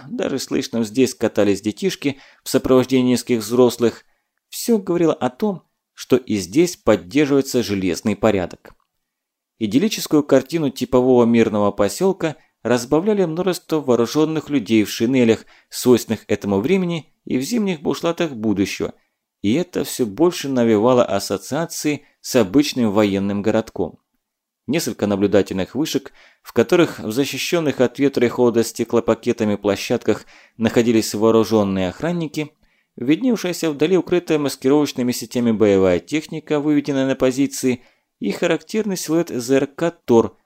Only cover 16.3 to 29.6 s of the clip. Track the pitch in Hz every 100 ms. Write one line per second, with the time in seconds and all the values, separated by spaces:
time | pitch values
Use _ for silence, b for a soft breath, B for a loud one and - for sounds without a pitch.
16.3 | 104 101 98 131 190 175 170 - _ -
17.3 | 254 269 240 196 160 156 143 170 165 165
18.3 | 117 110 98 95 - - - _ _ _
19.3 | _ 101 143 175 180 - - 113 98 175
20.3 | 170 139 127 117 104 120 123 - 98 -
21.3 | 98 - 143 165 - 151 143 b b -
22.3 | 127 95 139 143 131 113 98 104 98 98
23.3 | 101 104 110 - - 85 - _ _ _
24.3 | _ _ _ - 160 127 101 104 98 101
25.3 | 101 95 95 90 120 156 135 - b b
26.3 | b - 117 113 175 156 - 107 113 135
27.3 | 135 - 175 151 - 120 - 139 123 120
28.3 | - 120 113 110 - 117 117 - 110 120
29.3 | 113 107 101